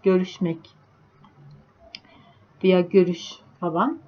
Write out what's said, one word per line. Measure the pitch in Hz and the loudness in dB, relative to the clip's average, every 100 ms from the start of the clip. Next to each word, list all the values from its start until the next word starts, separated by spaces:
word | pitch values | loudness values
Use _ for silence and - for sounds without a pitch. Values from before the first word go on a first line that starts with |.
Görüşmek | 190 185 185 - 175 165 - _ _ _ _ _ - _ 143 - _ _ - - _ - - _ _ _ | 2 0 0 -4 -4 -4 -12 _ _ _ _ _ -20 _ -20 -20 _ _ -20 -20 _ -20 -20 _ _ _
veya | 190 185 | 2 2
görüş | 175 196 180 170 - - _ _ | 4 2 2 -2 -10 -20 _ _
falan. | 180 160 247 330 | -6 -2 -2 -4